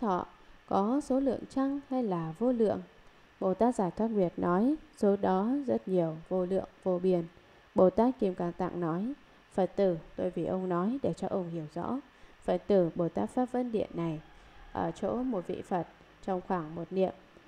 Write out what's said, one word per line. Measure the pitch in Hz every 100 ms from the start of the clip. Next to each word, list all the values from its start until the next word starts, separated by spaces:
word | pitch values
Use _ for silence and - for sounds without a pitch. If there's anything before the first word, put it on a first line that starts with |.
thọ | 226 180 - - - - -
có | 196 202 269
số | - 262
lượng | 277 208 -
chăng | 269 269 277 -
hay | 254
là | 226 175 160 160
vô | 240
lượng?" | 240 214 185 180 - - - - -
Bồ | 190
Tát | 185 233
Giải | 247 180
Thoát | - 226
Nguyệt | 214 175 -
nói, | 180 180 240 311 - -
"Số | 208 202
đó | 196 185 214 285 254
rất | 226 -
nhiều, | 185 165 160 165
vô | 185 180
lượng, | 190 - -
vô | 190 180
biên." | 185 180 165 - - - -
Bồ | 208 185
Tát | 185 240 254
Kim | 202
Cang | 180 175
Tạng | - 180 175
nói, | 170 170 226 285 - - -
"Phật | - 180 -
tử, | 190 165 - -
tôi | 185
vì | 180
ông | 165 185 185
nói | 175 190 269
để | 196
cho | 165 196
ông | 196 175
hiểu | 165 151
rõ. | 170 - 254 - - - -
Phật | - 180 -
tử, | 202 170
Bồ | 165 165
Tát | 202 208
Pháp | - 254
Vân | 247 247
Điện | 214 -
này, | - 170 156 - - - - -
ở | - 175 -
chỗ | 190 220
một | 254 214 175
vị | -
Phật, | - 185 - - - -
trong | - 185 -
khoảng | 185 156
một | 165 165
niệm, | 185 185 - - -